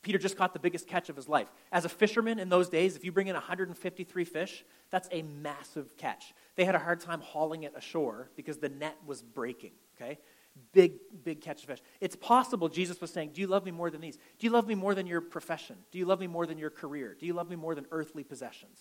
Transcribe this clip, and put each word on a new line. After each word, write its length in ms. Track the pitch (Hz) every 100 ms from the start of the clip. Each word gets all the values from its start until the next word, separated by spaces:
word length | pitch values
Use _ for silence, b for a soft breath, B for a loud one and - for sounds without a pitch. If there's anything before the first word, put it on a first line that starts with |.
Peter 160 | - 196
just 180 | 185 -
caught 160 | 180
the 60 | -
biggest 280 | 170 170 -
catch 220 | 185 -
of 60 | 139
his 120 | 131
life. 240 | 151 101 B B
As 120 | 180
a 60 | 170
fisherman 480 | - 214 214 226 226
in 120 | 185
those 200 | 180 180
days, 260 | 160 185 -
if 80 |
you 80 | 180
bring 140 | 180 196
in 80 | 175
a 40 |
hundred 300 | - 180 185
and 80 | 170
fifty-three 480 | 185 180 180 180 175
fish, 400 | 156 185 - - b b
that's 180 | 185 185
a 100 | 175
massive 760 | 156 147 147 143 139 160 131 -
catch. 360 | 143 101 - - b -
They 100 | 185
had 80 |
a 60 | 180
hard 200 | 165 170
time 220 | 170 165
hauling 420 | - 156 156 160
it 100 | 147 139
ashore 560 | - 165 139 107 127 -
because 220 | - 151
the 120 | 147
net 280 | 139 151 151 156
was 160 | 131
breaking, 520 | 117 123 120 131 101 - _ _
okay? 240 | 123 147 b b b - 127
Big, 200 | 190 175 - - 196
big 180 | 156 156
catch 220 | 165 147
of 60 | -
fish. 120 | 131 B B
It's 160 | 190 -
possible 540 | - 240 - 226 165
Jesus 320 | 160 180 175
was 100 | 165
saying, 200 | - 151
"Do 80 | 147
you 60 | 196
love 180 | 190 185
me 60 |
more 180 | 170 170
than 100 | 160
these? 180 | 160 - B B
Do 80 | 226
you 60 |
love 160 | 233 214
me 80 | 208
more 180 | 190
than 140 | 196 180
your 140 | 170
profession? 540 | 170 165 - 160 - 101 -
Do 60 | 185
you 80 | 180
love 140 | 190
me 80 | 180
more 180 | 170 170
than 140 | 156
your 100 | 156
career? 460 | 151 147 147 123 -
Do 60 | 165
you 80 |
love 160 | 175 175
me 60 | 175
more 180 | 160
than 140 | 156 135
earthly 320 | 160 151 156
possessions?" 560 | 139 131 123 - - -